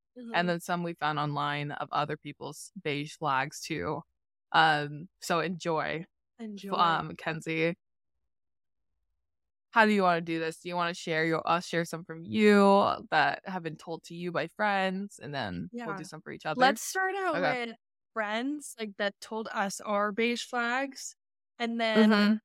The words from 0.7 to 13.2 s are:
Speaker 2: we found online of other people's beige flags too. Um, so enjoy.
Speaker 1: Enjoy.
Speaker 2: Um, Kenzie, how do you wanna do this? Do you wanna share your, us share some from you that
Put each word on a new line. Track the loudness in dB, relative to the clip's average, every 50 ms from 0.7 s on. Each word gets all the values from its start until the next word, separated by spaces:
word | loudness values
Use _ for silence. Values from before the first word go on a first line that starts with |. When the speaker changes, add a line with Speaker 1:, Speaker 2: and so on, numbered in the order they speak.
| -4 -2 -2
Speaker 2:
we | -4 -6
found | -4 -2 -2 0 0
online | -2 -2 -2 -2 -2 -2 -2 -4 -4 -6
of | -6 -8 -8 -4
other | -2 -2 -2 -2 -4 -10
people's | -10 -16 -14 -12 -12 -12 -12 -12 -16 -16 -14 -8
beige | -6 -4 -4 -4 -6 -8 -8
flags | -4 -2 0 2 2 0 -2 -6 -12
too. | -8 -6 -6 -4 -4 -4 -4 -6 -8 _ _ _ _ _ _ _ _ 2
Um, | 4 6 6 6 4 2 0 -4 -8 -12 -14 -16 _ -12
so | -4 -2 0 0
enjoy. | 0 -2 -4 -4 -4 -4 -2 -2 -2 -4 -4 -6 -8 _ _ _ _ _ _ -14
Speaker 1:
Enjoy. | -14 -12 -12 -10 -8 -4 0 2 2 2 2 0
Speaker 2:
Um, | -2 -6 -8
Kenzie, | -8 -8 -6 -6 -6 -6 -4 0 0 0 0 0 _ _ _ _ _ _ _ _ _ _ _ _ _ _ _ _ _ _ _ _ _ _ _ _ _ _ _ _ _ _ _ _ _ _ _ _ _ _ _
how | 6 6 6
do | 8
you | 6 6
wanna | 6 4 4 2
do | 0 -2 -2 -2
this? | -2 -4 -6 -8
Do | -10 -6
you | -4
wanna | -2 -2 -2 -4
share | -6 -4 -2 0 0 2
your, | 2 0 0 2 0
us | 0 0 0
share | -2 -2 -2 -2
some | -2 -6 -12 -10
from | -12 -14 -12 -8
you | -2 2 6 8 8 8 10 8 8 8 8 6 4 2 -2 -2 0
that | 2 4